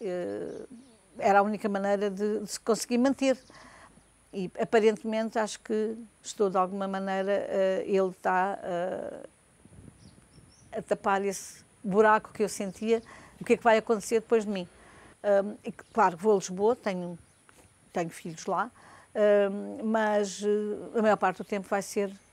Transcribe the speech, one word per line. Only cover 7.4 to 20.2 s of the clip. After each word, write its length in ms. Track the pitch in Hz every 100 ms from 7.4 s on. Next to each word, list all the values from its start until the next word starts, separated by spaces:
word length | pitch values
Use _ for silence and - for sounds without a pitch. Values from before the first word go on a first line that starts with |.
| - 196 190 190 -
ele 240 | 196 190
está, 480 | 180 190 185 190 -
eh, 560 | - 175 180 - - - - _ _ _ - - - - - - _ - - _ -
a 100 | 220
tapar 420 | - 202 214 196
esse 400 | 202 185 - - _ _
buraco 500 | 208 190 233 214 -
que 80 | -
eu 80 | 202
sentia, 500 | - 196 - 220 226 - - - -
o 60 | 190
que 80 |
é 40 | 226
que 60 |
vai 140 | 240 220
acontecer 440 | 220 214 - 226
depois 220 | 214 226
de 60 | 208
mim. 180 | 196 180 - - - - -
Ahm, 320 | 208 196 202 -
e 80 | 247
claro, 460 | - - - 190 175
vou 160 | 214
a 20 | 196
Lisboa, 380 | 185 185 208 254
tenho, 400 | 214 180 175 170 - _ _ - _ _ _
tenho 160 | 185 170
filhos 380 | - 180 160 -
lá, 240 | 175 226 - - - -
ahm, 720 | 226 208 208 202 202 202 202
mas, 580 | 220 220 214 208